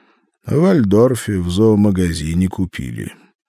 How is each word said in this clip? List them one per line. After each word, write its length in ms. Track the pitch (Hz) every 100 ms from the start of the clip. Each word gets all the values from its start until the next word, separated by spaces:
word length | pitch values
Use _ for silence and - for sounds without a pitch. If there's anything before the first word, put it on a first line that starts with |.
| _ _ _ _ -
«В 80 |
Вальдорфе 840 | 139 180 175 101 104 123 120 - 98
в 100 | 87
зоомагазине 1000 | 87 110 104 104 92 90 80 78 85 92
купили», 640 | - 90 - 64 57 50 - _ _